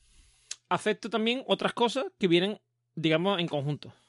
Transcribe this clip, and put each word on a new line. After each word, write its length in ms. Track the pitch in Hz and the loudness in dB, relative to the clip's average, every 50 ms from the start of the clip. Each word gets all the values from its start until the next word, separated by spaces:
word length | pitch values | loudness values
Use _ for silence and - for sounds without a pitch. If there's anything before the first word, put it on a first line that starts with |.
| _ _ _ - - _ _ _ _ - - - _ - | _ _ _ -20 -20 _ _ _ _ -16 -16 -12 _ -2
acepto 400 | 180 175 - 214 214 214 - 214 | -2 0 0 0 -2 -2 -4 -4
también 340 | 185 208 220 226 240 269 254 | -2 0 0 0 0 -2 0
otras 260 | - 196 - 202 190 | -2 -2 0 0 -2
cosas 320 | - - 240 233 - 269 330 381 _ - | 0 2 0 0 0 -2 -6 -6 _ 0
que 100 | 208 180 | 2 4
vienen, 320 | 165 175 180 202 214 - _ _ _ _ _ _ - | 4 4 2 2 -4 -6 _ _ _ _ _ _ -8
digamos, 460 | 160 151 160 156 160 175 196 202 170 | -2 0 2 2 4 2 2 0 0
en 80 | 175 156 | -2 -2
conjunto. 440 | 151 147 135 147 147 - - - - _ _ | -2 -2 -2 -2 -4 -4 -8 -16 -20 _ _